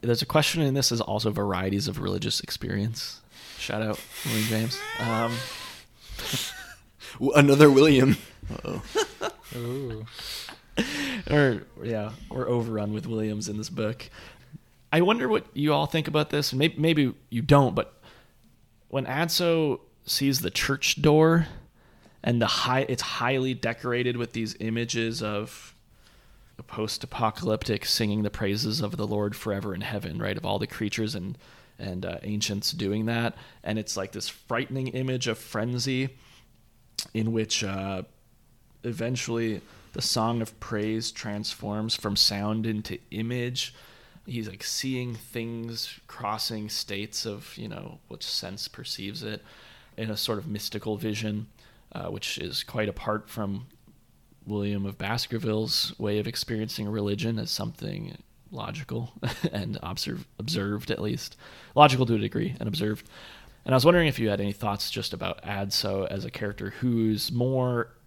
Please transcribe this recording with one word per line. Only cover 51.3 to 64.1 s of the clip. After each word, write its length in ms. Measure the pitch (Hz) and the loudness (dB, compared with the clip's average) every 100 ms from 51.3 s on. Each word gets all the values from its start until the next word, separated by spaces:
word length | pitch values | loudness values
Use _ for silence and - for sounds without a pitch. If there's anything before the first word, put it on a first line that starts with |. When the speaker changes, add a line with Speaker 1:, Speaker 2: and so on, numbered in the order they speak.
| 104 107 - - - - | -4 -8 -16 -20 -20 -16
Speaker 1:
uh, 160 | - 87 | -10 -8
which 300 | 98 - - | -6 -6 -6
is 240 | 87 - | -6 -6
quite 260 | - 113 107 | -6 -2 -2
apart 400 | - - 107 - | -2 -2 -2 -4
from 380 | - 101 98 127 - - - _ _ _ - | -6 -4 -4 -8 -20 -20 -20 _ _ _ -20
William 400 | - 104 101 101 | -6 -2 0 -2
of 140 | 98 - | -4 -4
Baskerville's 1000 | 98 120 - 117 101 107 110 - - - | -4 -2 -2 -2 0 0 0 0 -2 -2
way 200 | 104 104 | 0 0
of 80 | 104 | 0
experiencing 600 | 117 - 113 110 - 104 | -4 -4 -4 -4 -4 -4
religion 500 | 107 101 104 113 113 | -2 0 0 0 -2
as 120 | 110 | -4
something 680 | - 107 - - 95 - - - _ - | -4 -4 -6 -8 -6 -8 -12 -20 _ -16
logical 640 | 185 - 160 139 120 120 - 131 | -12 -10 -10 -8 -6 -8 -6 -6
<laughs> 200 | - - | -2 -4
and 260 | - 87 - | -4 -6 -6
observe-, 460 | - 90 - - - - | -8 -6 -6 -6 -10 -10
observed, 520 | 117 170 101 104 - | -4 -2 -2 -4 -4
at 100 | - | -4
least. 360 | 107 123 - - - - - | -2 -4 -6 -16 -20 -20 -4
Logical 300 | - 147 127 127 | 8 8 8 4
to 80 | |
a 40 | 117 | 2
degree 360 | 104 - - - | 2 -2 -4 -4
and 80 | 110 | -4
observed. 400 | 101 - 214 - - - - - - | -2 -2 -2 -8 -20 -20 -20 -20 -14
And 100 | - | 2
I 20 | 131 | 6
was 80 | 135 | 8
wondering 220 | 175 | 6
if 100 | 160 | 4